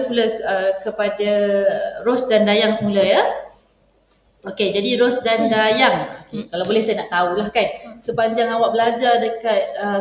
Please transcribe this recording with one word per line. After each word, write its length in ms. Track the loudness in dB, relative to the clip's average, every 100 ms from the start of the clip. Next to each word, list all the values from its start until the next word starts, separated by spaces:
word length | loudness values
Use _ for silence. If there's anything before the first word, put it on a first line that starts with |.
| 0
pula, 160 | 0 0
uh, 460 | -2 -2 0 0 -2
kepada 480 | -6 -4 -4 -2 0 2 2 2 0 0 -4 -4
Ros 220 | 0 0 2
dan 160 | 4
Dayang 300 | 4 4 2 0
semula, 300 | 0 2 4
ya. 160 | 4 2 -4 -10 -20 _ _ _ _ _ _ _ _
Okey, 300 | -12 -4 -2 0
jadi 220 | 0 2
Ros 220 | 2 0
dan 240 | 0 0 0
Dayang, 800 | 2 2 4 2 2 -4 -12 -12
okey, 220 | -12 -8
kalau 140 | -4 0
boleh 140 | 0
saya 220 | 0 -2 -2
nak 40 | 0
tahulah, 320 | 0 -2 -2
kan, 140 | 0 -2 -4 -16 -10
sepanjang 480 | -6 -2 0 0 0
awak 220 | 0 0 2
belajar 480 | 0 2 2 2
dekat, 380 | 0 -2 -2 0 -2 -4
uh, 200 | -4 -4